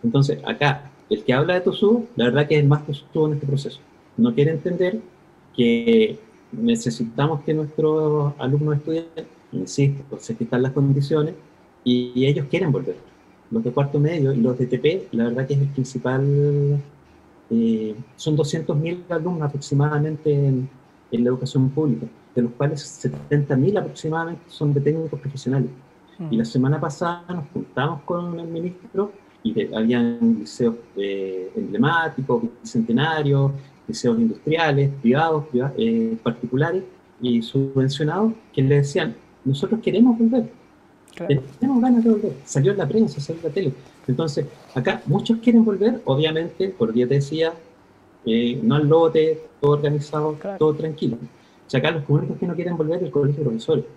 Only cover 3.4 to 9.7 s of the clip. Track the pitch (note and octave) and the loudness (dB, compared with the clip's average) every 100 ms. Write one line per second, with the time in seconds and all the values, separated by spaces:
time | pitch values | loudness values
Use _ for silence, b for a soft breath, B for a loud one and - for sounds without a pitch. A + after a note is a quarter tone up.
3.4 | C#3 C#3 - - - _ _ - A#2+ A2+ | -4 -4 -4 -14 -20 _ _ 0 2 4
4.4 | D3 D#3 F3+ E3+ F3+ A3 - - _ _ | 2 2 -4 0 0 -2 -10 -20 _ _
5.4 | _ - A#3 A#3 E3 A2+ A2 - - - | _ 0 2 2 4 4 4 0 -16 -20
6.4 | - A2 A#2 A2+ B2 - A2+ - D3 D#3 | -16 -4 0 0 0 -4 -6 -2 -2 0
7.4 | D3+ D#3 D3+ - D#3 D#3 D#3 D3+ C#3+ C#3+ | -2 -2 -2 0 2 2 2 0 0 -2
8.4 | C3 D3 D3+ D3 D#3+ D#3+ E3 - - - | -2 0 0 -2 -2 -6 -6 -14 -16 -20
9.4 | _ - F#2 | _ -10 -6